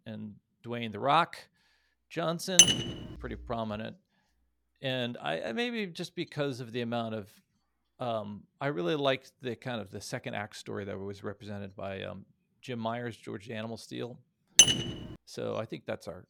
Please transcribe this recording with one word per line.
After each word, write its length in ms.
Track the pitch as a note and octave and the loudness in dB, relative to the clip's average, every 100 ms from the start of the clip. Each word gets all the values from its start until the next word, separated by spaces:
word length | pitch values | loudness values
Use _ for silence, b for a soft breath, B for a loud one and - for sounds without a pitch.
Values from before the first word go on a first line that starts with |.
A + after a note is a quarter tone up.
| - | -10
and 280 | G#2+ G#2+ G2+ - _ | -8 -8 -12 -20 _
Dwayne 280 | A#2 A#2+ A2+ | -6 -4 -2
The 60 | G2+ | 2
Rock 380 | C3 D3+ E3+ - - _ _ _ _ _ _ | 6 6 6 -2 -16 _ _ _ _ _ _
Johnson, 1040 | D#3+ E3 E3+ - F3+ - - - - - - | -2 0 0 6 8 10 6 -2 -6 -8 -8
pretty 180 | B2 G#2+ | -6 -6
prominent. 600 | - A#2 A2 G#2+ A2+ - _ _ _ _ _ _ _ _ | -2 -2 0 -2 -4 -10 _ _ _ _ _ _ _ _
And 360 | C3+ C3 A#2+ A#2+ | -2 0 -2 -2
I, 200 | D3 D#3+ | -2 -2
I 100 | A3+ | -2
maybe 340 | A#3 A#3+ A#3 G3 | -2 -2 -2 -4
just 280 | E3 E3+ | -4 -6
because 460 | - D#3+ D3 C#3+ B2 | -6 -4 -2 0 -2
of 120 | A#2 | -4
the 100 | B2 | -2
amount 320 | A#2 A#2+ A2+ | 0 0 0
of, 140 | A2 G2+ - _ _ _ _ _ - | -2 -6 -14 _ _ _ _ _ -4
um, 420 | B2 A2+ G#2 G2+ - _ | 0 0 -2 -8 -12 _
I 60 | C#3 | -2
really 280 | D#3 F3 D#3 | 2 2 4
liked 360 | C#3 C3 - - | 4 4 -2 -8
the 160 | B2+ A2+ | -4 -4
kind 240 | C3 A#2 | -4 -4
of 100 | F#2+ | -4
the 100 | G#2 | -8
second 340 | - B2+ B2 | -6 -4 -2
act 220 | G#2+ G#2 - | -4 -4 -8
story 280 | A#2 G#2 | -6 -4
that 140 | G2 G2 | -4 -4
was 260 | G2 G2+ | -6 -6
represented 500 | G#2 G2+ G2+ G2+ G2 | -6 -8 -8 -8 -8
by, 280 | G2+ G2 G2 | -6 -6 -4
um, 240 | G2 F#2+ - _ _ _ | -6 -8 -14 _ _ _
Jim 180 | - A#2+ | -6 -2
Myers, 380 | A2+ A#2+ A#2+ G#2 | -2 -2 -4 -6
George 320 | - A2+ G#2+ | -8 -8 -6
Animal 260 | A2 A2+ A2+ | -6 -4 -6
Steele. 420 | - B2 A#2+ - - _ _ - - - - - - - | -6 -6 -6 -8 -20 _ _ 8 8 6 -2 -6 -8 -12
So 320 | - - A#2 G#2+ | -10 -4 -2 -2
I 80 | |
think 200 | A2+ - - | -4 -6 -6
that's 200 | G#2+ - | -6 -6
our, 200 | F2+ - | -12 -14